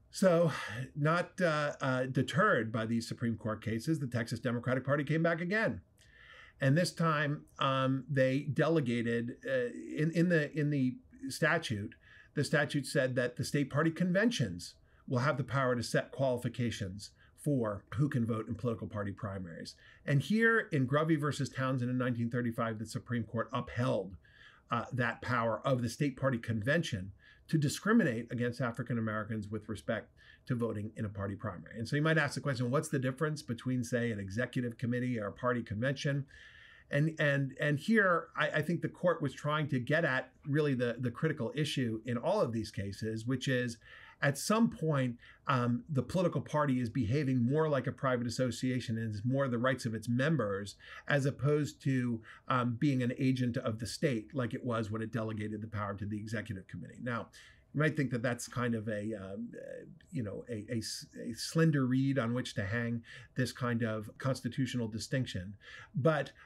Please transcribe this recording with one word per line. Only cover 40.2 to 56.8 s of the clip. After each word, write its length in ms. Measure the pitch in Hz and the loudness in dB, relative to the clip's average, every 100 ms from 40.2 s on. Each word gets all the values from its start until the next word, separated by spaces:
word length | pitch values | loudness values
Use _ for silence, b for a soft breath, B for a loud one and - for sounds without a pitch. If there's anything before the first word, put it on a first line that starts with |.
| - - - | -2 -8 -2
really 260 | 143 147 | 2 2
the, 240 | 127 123 117 | 2 0 0
the 120 | 127 | -2
critical 400 | - 160 - 113 143 | 0 -2 0 -2 -2
issue 460 | 151 - 120 110 127 | -2 0 0 -2 -2
in 120 | 120 | -2
all 240 | 143 208 | 2 2
of 100 | 151 | 2
these 200 | 110 104 | 0 -4
cases, 560 | - 98 98 110 110 113 | -4 -6 -4 -4 -4 -2
which 200 | 131 139 | -2 0
is 300 | 127 123 117 B B B B | 0 0 -4 B B B B
at 160 | 143 143 | 0 0
some 320 | - 214 233 | 2 4 4
point, 480 | - 160 143 127 120 B B - | 2 0 2 0 -2 B B 0
um, 360 | 131 120 120 - | 2 2 0 0
the 120 | 135 | -2
political 380 | 117 175 175 151 | 0 2 2 0
party 380 | 117 151 147 127 | 0 2 2 2
is 100 | 120 | 0
behaving 540 | 135 104 139 135 131 | 0 2 2 2 2
more 240 | 120 147 160 | 4 4 2
like 180 | 139 127 | 2 0
a 60 | |
private 360 | - 135 123 120 | -2 0 0 0
association 720 | - 127 110 127 127 117 113 | 0 0 0 -2 -2 -2 -2
and 160 | 113 | -2
is 100 | 104 113 | -2 0
more 220 | 135 139 | 2 2
the 80 | 117 | 2
rights 280 | 127 131 120 | 2 0 -2
of 80 | |
its 140 | 110 110 | -4 0
members, 680 | 120 139 160 104 98 104 - B B - | 2 2 2 0 -2 -6 -12 B B 0
as 180 | 143 135 | 2 2
opposed 580 | - 135 151 139 - | 0 2 2 0 -2
to, 380 | 143 131 123 117 B B - | 0 0 0 -4 B B -2
um, 300 | 131 123 117 | 0 0 2
being 240 | 151 131 | 2 2
an 100 | 123 127 | 2 2
agent 380 | 135 123 123 120 | 2 2 0 0
of 220 | 120 110 | -2 -4
the 80 | 113 | -6
state, 460 | - 156 117 107 | 0 0 0 -2
like 200 | 147 120 | -4 -4
it 100 | - | -4
was 260 | 131 113 104 | -2 -2 -2
when 120 | 110 | -4
it 100 | 110 | -4
delegated 500 | 120 110 110 107 107 | -4 -4 -4 -4 -6
the 60 | 104 | -6
power 280 | 104 101 101 | -6 -4 -4
to 100 | 101 | -4
the 120 | 107 | -6
executive 480 | 110 110 - 95 92 | -4 -6 -6 -8 -10
committee. 320 | 87 | -12